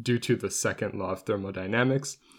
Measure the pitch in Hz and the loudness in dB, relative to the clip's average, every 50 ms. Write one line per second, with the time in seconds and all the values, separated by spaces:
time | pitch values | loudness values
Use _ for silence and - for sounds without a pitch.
0 | 117 - 123 117 - - 123 110 - 98 - - - 110 95 - 110 101 - - | 0 0 0 0 4 2 2 2 2 -2 -2 0 -2 -2 -2 -2 -4 -4 -4 -4
1 | 95 92 92 - - - 110 101 98 98 95 92 92 95 107 117 123 131 135 139 | -4 -4 -4 -4 -2 -2 -2 -2 -2 -4 -6 -6 -4 0 2 4 4 4 4 2
2 | 139 - - - _ _ - | 0 -2 -10 -12 _ _ -20